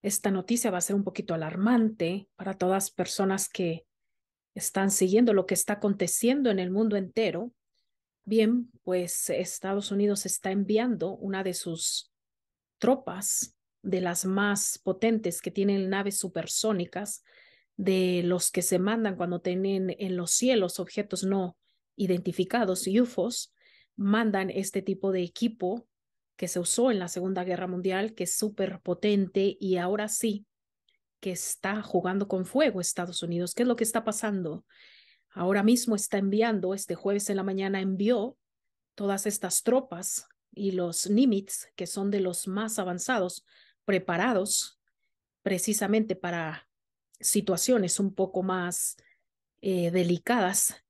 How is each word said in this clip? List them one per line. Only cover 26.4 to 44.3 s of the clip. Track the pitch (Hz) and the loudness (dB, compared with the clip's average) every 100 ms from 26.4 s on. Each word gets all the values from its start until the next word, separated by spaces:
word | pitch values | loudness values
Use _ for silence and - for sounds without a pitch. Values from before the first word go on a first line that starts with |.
| 175 | -6
se | 175 | -4
usó | 175 - 254 | -2 2 2
en | 208 | 2
la | 175 | -2
Segunda | 180 185 190 | -4 -4 -2
Guerra | 180 180 185 | -2 -2 -2
Mundial, | 180 185 190 220 | -4 -2 -2 -2
que | 220 | -4
es | 175 - | -4 -2
súper | 214 202 190 185 | -4 -2 -4 -4
potente | - 180 208 202 185 196 196 - | -6 -2 2 2 2 2 0 0
y | 196 180 | -2 0
ahora | 175 208 214 | 0 -2 -2
sí | - 226 208 - _ _ _ _ _ _ _ | -2 -2 -2 -8 _ _ _ _ _ _ _
que | 196 | -8
está | 175 - - 190 214 | -6 -6 -4 -4 -4
jugando | 208 185 180 190 196 | 0 0 0 0 0
con | 190 180 | -2 0
fuego | 262 302 190 | 2 2 2
Estados | 180 - 175 170 | -4 -4 -6 -6
Unidos. | 165 170 180 | -4 -2 -2
¿Qué | - | 0
es | 247 | 0
lo | 233 | 2
que | |
está | 220 226 | 0 0
pasando? | 226 214 220 196 170 160 _ _ - - - _ _ | -2 -4 -2 0 0 -2 _ _ -20 -20 -20 _ _
Ahora | - 180 202 | -4 2 4
mismo | 202 240 233 | 6 4 4
está | 208 - 202 | 0 0 0
enviando, | 196 208 226 214 180 | 2 4 4 2 0
este | 196 - 170 | -2 -4 -4
jueves | 202 202 202 | 0 0 0
en | 196 | -2
la | |
mañana | 190 190 190 196 | -2 -2 0 0
envió | 190 190 202 240 226 - _ _ _ _ _ - | 0 2 2 2 0 -8 _ _ _ _ _ -6
todas | 202 196 | -2 0
estas | 214 202 185 - | -2 -4 -2 0
tropas | - 247 262 170 - - - _ _ | 4 2 2 -8 -6 -6 -8 _ _
y | - 202 | -4 -2
los | 185 175 170 185 | 0 -2 -2 2
Nimitz, | 208 269 196 196 - - - | 4 6 4 -2 -10 -10 -12
que | 175 | -8
son | - 196 | -4 0
de | 202 | 0
los | 185 175 - | 0 -2 -4
más | 196 220 220 | -4 -4 -4
avanzados, | 180 180 - 247 180 - _ _ _ _ | -4 -4 -2 0 0 -6 _ _ _ _
preparados | - 190 185 170 220 | 0 0 0 0 2